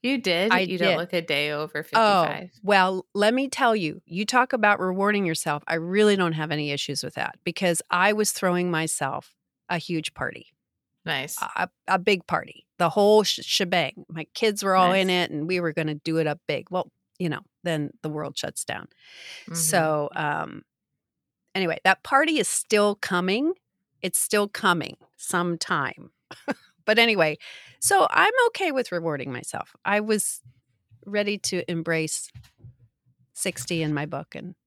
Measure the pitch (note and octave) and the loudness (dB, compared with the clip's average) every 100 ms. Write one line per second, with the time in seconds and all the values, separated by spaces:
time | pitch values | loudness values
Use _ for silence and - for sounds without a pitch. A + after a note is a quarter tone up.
0 | A#3+ C4+ - E3+ G3+ F#3+ F#3+ F#3 F3 D#3+ | 0 -2 0 0 4 2 2 0 2 0
1 | F3 F3+ D#3+ C#3+ D3 D3 D3+ D3+ D#3+ - | 0 -4 0 -2 0 -2 -4 -6 -2 2
2 | A3 G3 D#3+ - F3+ _ G3 G3+ F#3 F#3+ | 4 4 2 -2 -12 _ 2 4 4 0
3 | - G3+ G#3 B3 C4+ - B3+ A3 D#3+ D#3+ | -6 0 2 2 -2 0 2 2 -2 -6
4 | _ E3+ G#3+ B3 B3+ B3+ G#3 G#3 F#3 F#3 | _ -6 0 0 2 2 2 4 0 0
5 | G3+ G#3 F#3 D#3+ - D3 - E3 E3+ G3 | 2 2 0 -2 -4 -4 -2 -4 0 4
6 | G#3+ G3 F3+ D#3+ D#3 D3+ D3 C#3+ - C#3 | 4 6 2 0 -2 -2 -2 -4 -4 -6
7 | - - - - - E3 F#3 E3+ - F3+ | -6 -6 -6 -6 -8 -2 0 0 -2 2
8 | G3 G#3+ G#3 - F#3+ F3 F3+ E3 D#3+ - | 2 2 0 0 0 2 0 0 -2 -2
9 | C3+ - - _ _ _ _ F3 - E3+ | -4 -6 -12 _ _ _ _ -6 -4 -6
10 | D#3 - C3 - - _ _ _ _ _ | -6 -8 -8 -8 -20 _ _ _ _ _
11 | E3 C#3+ C#3+ - - - F3 _ - F#3+ | -6 -6 -6 -8 -8 -4 -6 _ -2 0
12 | F#3 G3 - D#3+ - - _ _ E3+ F3+ | 2 0 0 -6 -6 -20 _ _ 0 4
13 | G3+ G#3+ G3+ - - - F#3 F3+ C#3 - | 6 6 4 -2 -2 -2 0 0 -2 -6
14 | - D#3+ D#3 - A3 G#3 G3 F#3 F3+ F#3+ | -16 -14 -12 -2 0 0 2 4 4 4
15 | F#3+ F3+ F3 D3+ D#3 F#3 E3+ D3+ D#3 D3 | 2 2 0 -4 -2 -2 -2 -2 -4 -4
16 | - D#3+ D#3 D3 - D3 - F3+ - _ | -2 0 0 -2 -4 -4 -2 -4 -4 _
17 | _ _ F3 D3 _ _ F3 D#3+ C#3+ - | _ _ -4 -4 _ _ -4 -2 -4 -6
18 | D#3 D3+ D3+ - D3 - - - - _ | -10 -8 -8 -8 -8 -8 -8 -10 -12 _
19 | - - - - - E3 D#3+ F3+ D#3+ D3+ | -20 -20 -20 -18 -10 -4 0 2 2 0
20 | D3 - D3+ D3+ D#3 - _ _ _ _ | -2 -4 -4 -4 -6 -12 _ _ _ _
21 | _ _ _ _ _ F#3+ F3+ E3 - F#3+ | _ _ _ _ _ -4 -2 0 2 2
22 | - C#4 D#4 D#4 G3+ - - G#3+ G#3 G3+ | 2 2 2 0 -2 -4 0 2 2 0
23 | - F3+ F#3 G#3 D4+ F#4 _ _ _ _ | -2 -2 0 0 -2 -4 _ _ _ _
24 | F#3 - - G#3 G#3 - G#3 F3 - - | -6 -4 0 0 0 -2 0 0 -2 -12
25 | _ _ - F3+ F3 E3+ - E3+ C3 - | _ _ -4 -2 -2 -4 -4 -2 -4 -8
26 | - _ _ - - - _ _ - G#3+ | -20 _ _ -14 -8 -8 _ _ 2 4
27 | A#3 G#3 D#3 D3+ - - - _ - G4 | 4 4 2 0 -12 -20 -20 _ 2 4
28 | E4+ - F4+ B4+ A#4+ - F#4 C4+ A#3+ F3 | 4 6 4 4 2 2 -2 -2 -2 -4
29 | E3 C#3+ C3 B2 - - - _ F#3+ G#3 | -4 -4 -6 -8 -8 -10 -10 _ 0 0
30 | G#3+ G#3+ - - - _ _ _ _ _ | 2 0 0 -6 -14 _ _ _ _ _
31 | - G#3 G#3 G3+ - F3+ - E3 E3 D#3+ | -6 -2 -2 -2 -4 -4 -4 -4 -2 -2
32 | D#3+ - - - - _ - - _ _ | -2 -6 -10 -18 -20 _ -20 -20 _ _
33 | _ _ _ - G3 - - E3+ D#3 D3 | _ _ _ -8 -8 -8 -4 -2 -2 -2
34 | D3+ D3 D#3+ - F3+ - | -4 -8 -10 -14 -14 -18